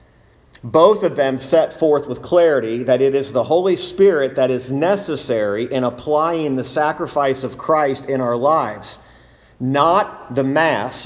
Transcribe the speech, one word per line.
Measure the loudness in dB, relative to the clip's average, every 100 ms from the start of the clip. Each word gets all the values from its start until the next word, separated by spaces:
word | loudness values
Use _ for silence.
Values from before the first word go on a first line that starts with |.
| _ _ _ _ _ -18
Both | 0 4 6 4
of | 0 0
them | 0 -2
set | 0 2 2
forth | 0 0 0 -2
with | -10
clarity | -2 2 4 2 -2 -2
that | 0 2
it | 2 0
is | -2
the | -2 0
Holy | 2 2 -2
Spirit | -2 2 4 4 0 2
that | 0
is | 0 -4
necessary | -2 0 0 -2 -6 -2 -2 0 -2 -2
in | -2
applying | -2 -4 -2 0 0 -2 -2 -4
the |
sacrifice | -4 -2 -2 -2 -4 -2 0 -2
of | -6 -6
Christ | 0 0 0 -2 -4
in | -2
our | -2 0
lives. | 2 2 0 -6 -14 -18 -20 -20 _ _ _ -8
Not | -2 2 4 2 0 -6 -8 -2
the |
Mass | 0 0 0 0 -4 -8